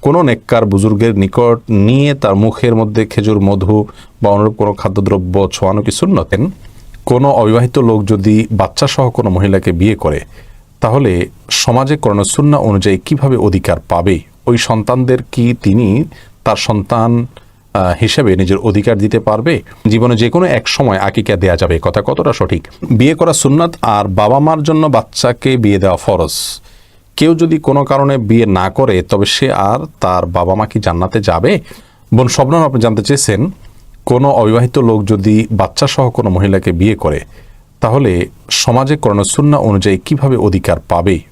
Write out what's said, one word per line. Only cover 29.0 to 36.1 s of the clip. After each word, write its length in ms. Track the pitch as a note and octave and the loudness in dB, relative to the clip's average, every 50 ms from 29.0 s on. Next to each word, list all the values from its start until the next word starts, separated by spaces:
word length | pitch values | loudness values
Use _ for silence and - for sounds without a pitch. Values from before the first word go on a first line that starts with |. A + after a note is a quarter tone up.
তবে 240 | F2 - - G2+ G2+ | 0 -2 -2 -2 0
সে 260 | - - - - C3 G2 | -2 -2 -2 -2 -2 0
আর 260 | F2+ F#2+ G2 A2 C3 E3+ D#3 - - | 0 0 -2 -2 -2 -6 -10 -10 -6
তার 260 | - F#2 F#2 F2+ F2 | -2 -2 0 0 -2
বাবা 300 | F2 E2+ F2+ F2 F2 F#2+ | -2 -2 -2 0 0 0
মা 100 | G2+ G#2+ | -2 -2
কি 140 | G#2 - A2+ | -2 -4 -4
জান্নাতে 420 | G2+ - E2+ E2+ F2+ F#2 - A#2 | -4 -2 -2 -2 -4 -2 -4 -2
যাবে? 380 | G2+ - E2+ E2 F2 C#3 G3 - - - - - - _ _ _ - - - | -2 0 -2 0 0 0 0 -2 -4 -10 -20 -20 -20 _ _ _ -6 0 0
বোন 140 | A2+ B2+ A#2+ | 2 2 2
শবনম, 360 | - - C#3 C3 D3+ E3+ D#3+ | 0 0 0 2 2 2 0
আপনি 180 | D3 C3+ B2+ | 0 0 0
জানতে 220 | A2 A#2 A2 A2 G#2 | 0 0 0 -2 -2
চেয়েছেন, 480 | - C#3+ C#3 - - G#2+ F#2 B2+ F#3 F#3+ - - - - - - - - - - | -2 -2 -2 0 -2 0 0 -2 -4 -6 -10 -20 -20 -20 -20 -20 -20 -20 -14 -4
কোনো 260 | - B2 B2 C3+ C#3 | -2 0 2 2 2
অবিবাহিত 480 | C#3 - A2+ G#2+ A2 A#2 A#2+ B2 A#2+ C#3+ | 2 2 2 2 2 2 0 0 0 0
লোক 260 | B2+ A#2 A2 G#2+ G#2 | 2 2 2 0 0
যদি 420 | F#2+ A2 G2+ F#2+ G#2+ G#2+ G#2+ A#2 A2 | 0 -2 0 2 2 2 2 0 0
বাচ্চা 360 | A2+ G2 F#2+ F#2+ - - - C3 | -2 -2 -2 -2 -2 -2 -4 -2
সহ 220 | - - C3+ | 0 0 -2
কোনো 200 | B2 | -2